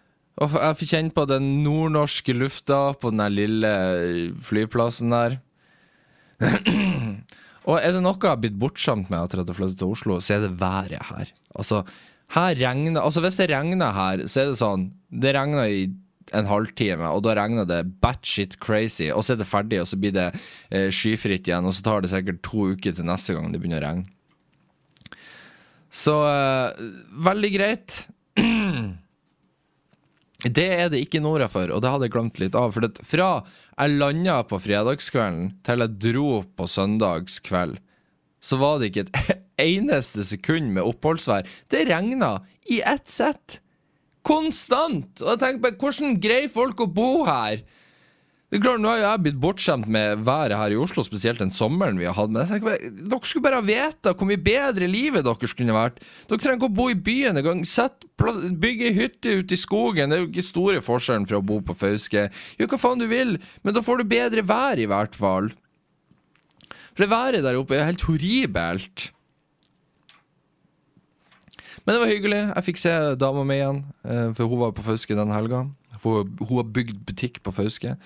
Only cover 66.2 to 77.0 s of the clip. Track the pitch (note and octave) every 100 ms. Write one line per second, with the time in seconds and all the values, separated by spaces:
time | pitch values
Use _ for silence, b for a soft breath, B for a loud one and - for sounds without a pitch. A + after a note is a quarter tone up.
66.2 | _ _ _ _ - B B - G3+ A3+
67.2 | C4 A3+ C3 B2+ C3+ C3+ D3+ F3 - D#3
68.2 | F3 B3+ C4 F2+ E2+ F#2 - - - -
69.2 | _ _ _ _ _ _ _ _ _ -
70.2 | _ _ _ _ _ _ _ _ _ _
71.2 | _ _ _ B B B - A#3 A3+ G#3
72.2 | G3+ G#3 G#3 F3+ F3+ E3+ E3+ E3 D3+ B2+
73.2 | C3+ C#3 C#3 C#3 C#3 C#3 C#3 - - A#2+
74.2 | A#2 A2 A#2 B2 A#2 G#2 G#2+ A2 - G#2
75.2 | G#2+ G#2 A2+ B2+ C3+ C#3 _ G#2+ A2+ A2
76.2 | G2 F#2 A#2 B2 A2+ A2+ A#2+ G2+